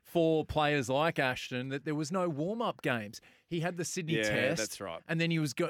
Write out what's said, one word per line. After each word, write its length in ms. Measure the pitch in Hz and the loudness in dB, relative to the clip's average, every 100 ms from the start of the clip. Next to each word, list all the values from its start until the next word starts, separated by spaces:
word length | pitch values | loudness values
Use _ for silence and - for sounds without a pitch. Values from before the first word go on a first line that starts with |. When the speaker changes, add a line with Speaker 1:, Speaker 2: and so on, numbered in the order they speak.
Speaker 1:
for 420 | - 170 160 160 147 | -4 2 4 4 2
players 440 | 156 147 147 123 | 2 4 4 2
like 300 | 131 160 160 | 2 2 2
Ashton 480 | 135 120 - 127 131 | 2 0 -4 -6 -4
that 140 | 135 156 | -6 -4
there 80 | |
was 180 | 151 151 | -4 -2
no 140 | 185 180 | 0 0
warm-up 520 | 139 165 226 220 - | 0 -2 -2 -4 -2
games. 380 | 156 123 104 - - - - | -2 -2 -2 -12 -20 -20 -8
He 100 | 170 | -4
had 180 | 165 175 | -2 -4
the 80 | 165 | -6
Sydney 300 | - 160 165 | -4 -2 0
Speaker 2:
Yeah, 60 | |
Speaker 1:
Test, 340 | 107 107 127 160 | 2 2 2 0
Speaker 2:
that's 240 | 107 - | -2 -6
right. 200 | 98 82 - | -8 -8 -4
Speaker 1:
and 120 | 165 | 0
then 100 | 170 | 2
he 60 | 165 | 2
was 140 | 151 | 0
go-, 160 | - | -2